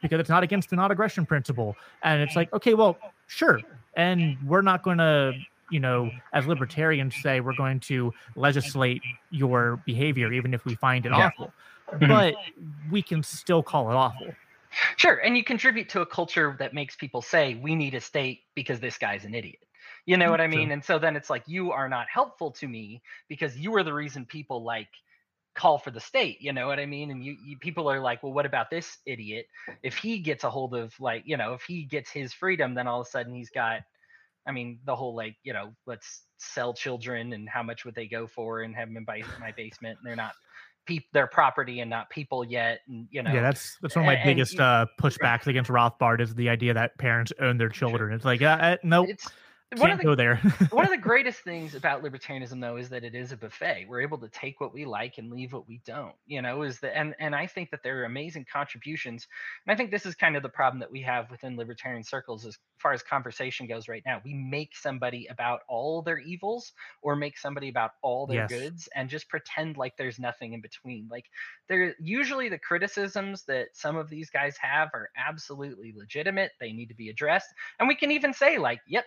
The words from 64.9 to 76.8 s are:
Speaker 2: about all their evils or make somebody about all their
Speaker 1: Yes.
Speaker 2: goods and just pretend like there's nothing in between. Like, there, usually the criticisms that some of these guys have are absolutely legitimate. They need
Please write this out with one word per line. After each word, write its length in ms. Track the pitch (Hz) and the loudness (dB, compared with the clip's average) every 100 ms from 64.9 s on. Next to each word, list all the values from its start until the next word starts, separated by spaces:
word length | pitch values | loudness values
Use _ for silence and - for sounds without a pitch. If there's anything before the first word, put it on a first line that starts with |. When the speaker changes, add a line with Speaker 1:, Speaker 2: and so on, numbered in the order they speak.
| 131 123 120 120 | -6 -6 -6 -10
Speaker 2:
about 340 | 123 120 120 - | -6 -4 -4 -6
all 320 | 117 147 165 | -6 -4 -4
their 180 | 160 156 | -4 -6
evils 540 | 143 175 202 240 - - - - | -8 -10 -8 -8 -10 -20 -20 -8
or 140 | 147 143 | -4 -2
make 220 | 147 - | -4 -8
somebody 320 | 143 143 135 | -10 -8 -6
about 220 | 123 113 - | -2 -2 -2
all 260 | 135 123 135 | -4 -2 -2
their 140 | 117 | -2
Speaker 1:
Yes. 20 | |
Speaker 2:
goods 460 | 107 120 147 170 - 139 | -2 -4 -8 -12 -10 -8
and 140 | 131 | -8
just 200 | 147 - | -10 -8
pretend 480 | 156 - - 160 143 | -8 -6 -6 -6 -6
like 200 | 127 - | -8 -6
there's 220 | 131 117 | -8 -6
nothing 340 | 123 - 117 | -8 -8 -12
in 80 | 117 | -14
between. 460 | 107 - 127 117 110 | -16 -18 -14 -14 -12
Like, 200 | 120 - - - - - | -14 -14 -14 -14 -14 -2
there, 280 | 185 180 - | 2 2 -2
usually 500 | 160 240 262 269 226 | -4 -2 -2 -2 -4
the 100 | 160 | -6
criticisms 840 | - 175 196 202 196 202 196 190 - | -2 -2 0 -2 -4 -4 -6 -8 -4
that 300 | 131 - - | -4 -4 -6
some 200 | 151 160 | -4 -4
of 140 | 156 | -6
these 200 | 156 156 | -10 -6
guys 280 | 139 143 139 | -2 -2 -4
have 320 | 135 147 147 | -2 0 0
are 160 | 117 104 127 | -4 -10 -8
absolutely 760 | 139 156 - 139 139 104 113 107 | -6 -8 -12 -12 -12 -12 -16 -18
legitimate. 560 | 107 143 180 190 180 - | -10 -6 -2 0 -2 -6
They 140 | 117 | -12
need 160 | 110 | -10